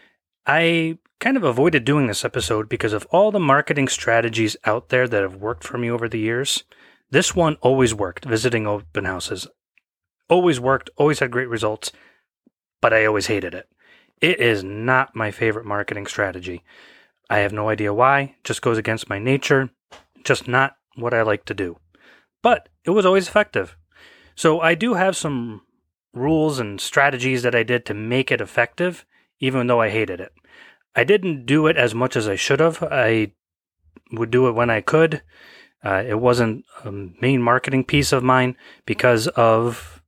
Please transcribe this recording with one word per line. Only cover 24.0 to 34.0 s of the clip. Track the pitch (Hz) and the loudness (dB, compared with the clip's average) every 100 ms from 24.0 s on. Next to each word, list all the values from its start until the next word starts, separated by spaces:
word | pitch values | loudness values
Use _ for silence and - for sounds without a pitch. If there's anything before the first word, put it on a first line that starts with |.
| - _ _ - | -20 _ _ 0
So | 160 160 | 2 2
I | 165 165 | 2 2
do | 240 | 0
have | 185 190 185 | 0 0 -2
some | 156 131 117 107 - _ _ _ _ | -4 -4 -6 -12 -20 _ _ _ _
rules | 120 139 160 156 131 | -6 -2 0 0 -2
and | 107 98 | -6 -8
strategies | - 143 139 127 131 127 | -2 2 2 2 -2 0
that | 120 117 | 0 0
I | |
did | 110 123 - | 0 -2 -4
to | |
make | 104 110 127 131 | -8 -2 -2 0
it | 120 | -2
effective, | 101 - 120 - 180 170 _ _ _ _ | -2 -2 -2 -2 -4 -6 _ _ _ _
even | 131 131 120 | -2 0 2
though | 120 | 2
I | 110 | 2
hated | 110 101 87 | 0 -4 -6
it. | - _ _ - - _ _ - | -12 _ _ -20 -20 _ _ 0
I | |
didn't | 127 208 180 143 120 | 2 2 0 -4 0
do | 151 156 | 2 2
it | 156 | 2
as | 120 113 | 0 0
much | 127 123 | -2 -2
as | 107 | -2
I | 95 | -2
should | - 139 | 0 2
have. | 165 160 | 2 0
I | 160 139 113 113 107 _ _ _ _ _ _ - | -4 0 2 2 0 _ _ _ _ _ _ -20